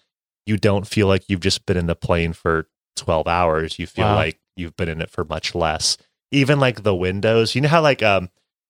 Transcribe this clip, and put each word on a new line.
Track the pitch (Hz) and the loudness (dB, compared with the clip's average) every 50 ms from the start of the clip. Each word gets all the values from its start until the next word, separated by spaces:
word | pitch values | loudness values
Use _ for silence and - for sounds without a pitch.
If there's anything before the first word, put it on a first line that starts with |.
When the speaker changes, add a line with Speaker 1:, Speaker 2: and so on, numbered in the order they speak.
| _ _ _ _ _ _ _ _ _ | _ _ _ _ _ _ _ _ _
Speaker 1:
you | 107 107 | -4 -2
don't | 95 - 107 98 101 95 | 0 2 2 0 0 -2
feel | - - 107 101 | -2 0 2 4
like | 98 98 92 - - | 4 2 2 0 -2
you've | 98 87 | -4 -2
just | 85 98 - - - | -2 -2 -2 -2 -2
been | - 92 | -2 -2
in | 90 85 | -2 -2
the | 85 82 | -2 -4
plane | - - - 90 85 85 82 | -4 -2 0 0 0 0 -2
for | 82 - - 87 82 80 78 - _ _ _ _ _ | -4 -4 -4 -2 -2 -2 -4 -6 _ _ _ _ _
twelve | - - - 85 78 78 87 | -8 -4 -2 -2 0 0 0
hours. | 85 87 90 82 78 80 80 78 - - | 0 0 2 2 0 0 -2 -4 -8 -10
You | 87 | -12
feel | - - - 110 | -8 -4 -2 0
Speaker 2:
Wow. | 104 104 | 2 2
Speaker 1:
like | 101 78 80 78 _ _ _ _ | 2 0 -2 -4 _ _ _ _
you've | - 87 82 - | -12 -12 -10 -8
been | - 92 82 | -6 -6 -6
in | 78 80 | -4 -6
it | 82 - | -8 -8
for | - - 82 | -6 -8 -6
much | 78 80 78 - - - | -6 -6 -8 -6 -6 -4
less. | 87 82 80 78 78 - - - - _ _ _ _ _ _ | -2 0 0 0 -2 -2 -4 -4 -6 _ _ _ _ _ _
Even, | - 143 135 123 151 143 | 0 2 2 4 4 2
like, | 135 127 117 110 | 2 0 0 0
the | 98 104 95 | 0 0 0
windows, | 87 90 92 92 101 107 110 113 113 113 110 - | 2 0 -2 -2 0 0 2 4 2 2 2 0
you | 123 | 0
know | 143 147 | 0 2
how, | 165 170 | 2 4
like, | 156 147 127 - | 4 2 2 2
um, | 110 107 98 95 90 85 - _ _ _ _ _ _ | 2 2 2 2 0 -4 -10 _ _ _ _ _ _